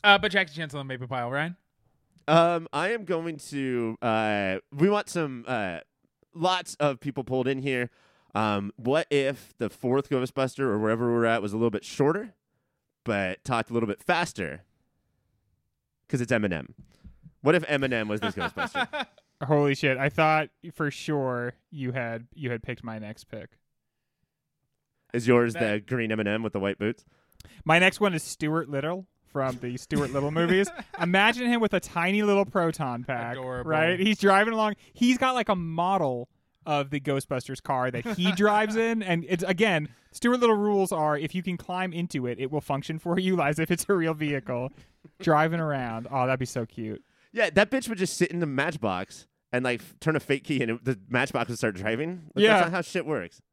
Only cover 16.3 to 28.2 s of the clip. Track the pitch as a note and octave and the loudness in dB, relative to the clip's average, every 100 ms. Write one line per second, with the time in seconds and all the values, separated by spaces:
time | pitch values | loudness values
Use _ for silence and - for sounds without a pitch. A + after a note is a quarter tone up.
16.3 | A#2+ G#2 E2+ C2 - - _ - - - | 0 0 -2 -6 -18 -20 _ -20 -20 -20
17.3 | _ C3+ E3+ E3 D3 C3+ A#2 G#2+ G#2+ A3+ | _ 2 2 2 -2 0 -2 -2 -2 -4
18.3 | G#2 G#3+ - B3+ C#4 A#3+ D4+ B3+ _ _ | -4 -8 -6 -8 -6 -6 -6 -10 _ _
19.3 | _ B2+ D3 C#3+ C#3 D3 C3 C#3+ - D#3 | _ 0 2 2 2 0 0 -2 2 4
20.3 | D#3 D3+ _ E3+ - D3 - - D3 C3 | 2 0 _ -20 -6 -6 -4 -4 -2 -2
21.3 | B2 A#2+ - _ D3+ B2+ B2+ A#2 A#2 A#2+ | -2 -6 -10 _ -8 -6 -4 -6 -8 -12
22.3 | - C3 A#2 - A#2+ A#2 A2 G#2 A2 - | -10 -6 -6 -8 -10 -10 -10 -12 -14 -16
23.3 | A2 - _ _ _ _ _ _ _ _ | -16 -16 _ _ _ _ _ _ _ _
24.3 | _ _ _ _ _ _ _ _ A#2+ A#2 | _ _ _ _ _ _ _ _ -2 6
25.3 | A#2+ A#2+ A2+ A2+ G#2 G2+ B2+ A2+ A2 G2+ | 6 6 2 0 0 -2 -2 0 0 0
26.3 | A2 A2 G2+ G2 - G#2 B2+ _ _ _ | 0 -2 -2 -2 0 -2 -4 _ _ _
27.3 | _ - - - D#3+ F#3 - G#3 E3 | _ -20 -12 2 4 4 4 0 0